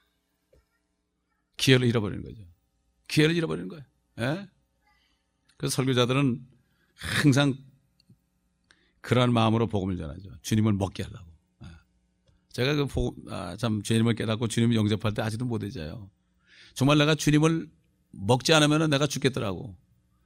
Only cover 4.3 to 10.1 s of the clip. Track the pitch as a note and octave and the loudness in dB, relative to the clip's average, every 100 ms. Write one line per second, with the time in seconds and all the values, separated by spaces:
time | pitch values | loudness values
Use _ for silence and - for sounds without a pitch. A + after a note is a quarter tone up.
4.3 | F3+ G3+ _ _ _ _ _ _ _ _ | -6 -10 _ _ _ _ _ _ _ _
5.3 | _ _ - C#3+ C3+ C3 B2 B2 C3 C#3 | _ _ -8 -6 -2 0 2 2 2 0
6.3 | A#2 - _ _ _ _ _ - G2 D3 | -2 -8 _ _ _ _ _ -6 2 4
7.3 | C3+ C#3+ C3+ - _ _ _ _ _ _ | 4 2 -2 -10 _ _ _ _ _ _
8.3 | _ _ _ _ _ _ _ - A#2+ B2 | _ _ _ _ _ _ _ 0 2 4
9.3 | A#2 A2 A2+ A2 G2 F#2+ F2+ D#2 | 4 2 2 0 -2 -2 -6 -8